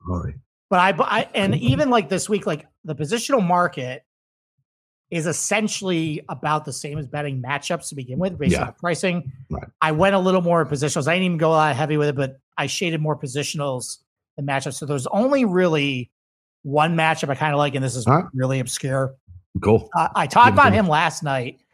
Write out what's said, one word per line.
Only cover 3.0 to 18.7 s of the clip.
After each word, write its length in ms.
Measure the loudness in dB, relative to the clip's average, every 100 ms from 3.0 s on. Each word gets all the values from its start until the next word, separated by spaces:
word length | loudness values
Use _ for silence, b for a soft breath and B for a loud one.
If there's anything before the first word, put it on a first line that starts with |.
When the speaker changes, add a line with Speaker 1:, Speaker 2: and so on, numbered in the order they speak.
| -4 -4 0 2 4
Speaker 2:
market 580 | 2 2 -2 -10 -10 _ _ _ _ _ _ _ _ _ _ -8
is 160 | -4 -2
essentially 960 | -4 -2 -2 -2 -4 -4 -2 -2 -6 -10
about 380 | -6 -2 -2 -4
the 80 |
same 240 | -10 -10 -10
as 100 | -8
betting 340 | -6 -6 -6
matchups 480 | -4 -6 -4 -6 -8
to 60 | -12
begin 240 | -10 -4
with, 180 | -4 -2
based 180 | 0 0
on 60 |
Speaker 1:
Yeah. 40 | -2
Speaker 2:
the 40 |
pricing. 580 | -6 -6 -2 -2 -4 -6 -14 -10
Speaker 1:
Right. 140 | -10 -8 -2
Speaker 2:
I 120 | 0
went 220 | 2 2 2
a 40 |
little 220 | 2 2
more 240 | 2 2 0
positionals. 420 | -2 -2 -2 0
I 60 |
didn't 100 | 0 0
even 120 | 0
go 140 | 2
a 20 |
lot 220 | 4 2 0
heavy 200 | 0 0
with 140 | 0
it, 60 | 0
but 240 | -4 -6 _ -6
I 100 | -4
shaded 320 | -2 -2 -2
more 160 | -2 -4
positionals 800 | -6 -6 -6 -4 -4 -6 -8 -14 _ _ _ -10
than 100 | -4
matchups. 280 | -4 -4
So 120 | -8 -6
there's 220 | -4 -2
only 380 | 0 2 2 2
really 640 | 2 2 2 0 -4 -8 _ _ _ _ _
one 320 | 2 4 4 4
matchup 320 | 2 2 -2
I 60 | 0
kinda 200 | 0 2
like, 200 | 2 0
and 80 |
this 120 | -2 0
is 100 | 2
Speaker 1:
All 100 | 2
right. 80 | 2
Speaker 2:
really 260 | -2 -2 -2
obscure. 560 | -4